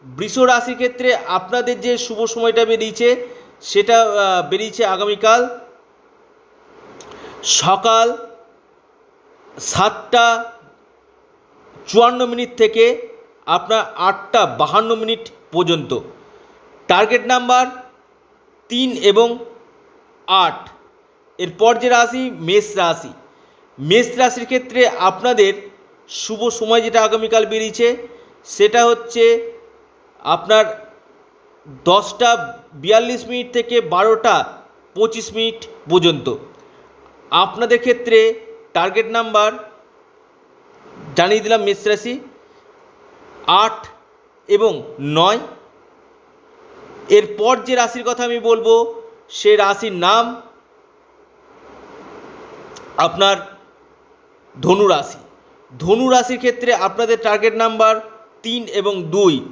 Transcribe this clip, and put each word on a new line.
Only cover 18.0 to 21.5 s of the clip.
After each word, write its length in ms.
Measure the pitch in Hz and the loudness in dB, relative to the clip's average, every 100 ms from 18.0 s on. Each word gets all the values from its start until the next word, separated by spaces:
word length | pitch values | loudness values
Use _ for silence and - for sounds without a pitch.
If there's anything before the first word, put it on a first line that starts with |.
| _ _ _ _ _ _ _ | _ _ _ _ _ _ _
তিন 220 | 240 262 | -4 -4
এবং 460 | 226 196 202 233 240 - - _ _ _ _ _ _ - | 0 2 4 2 -2 -12 -20 _ _ _ _ _ _ -2
আট। 420 | 190 170 - - - _ _ _ _ _ - | 2 2 -2 -18 -20 _ _ _ _ _ -10
এরপর 360 | 175 | -10